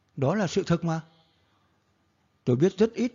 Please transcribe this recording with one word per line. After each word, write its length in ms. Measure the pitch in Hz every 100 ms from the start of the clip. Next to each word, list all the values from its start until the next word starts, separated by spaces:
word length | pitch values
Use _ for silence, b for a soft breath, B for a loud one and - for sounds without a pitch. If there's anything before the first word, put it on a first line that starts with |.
| _ -
Đó 200 | 131 202
là 120 | 185
sự 160 | 196
thật 200 | 175 170
mà. 180 | 170 160 - _ _ _ _ _ _ _ _ _ _ _ _ _
Tôi 120 | - 123
biết 220 | 175 -
rất 160 | 226
ít 200 | - 240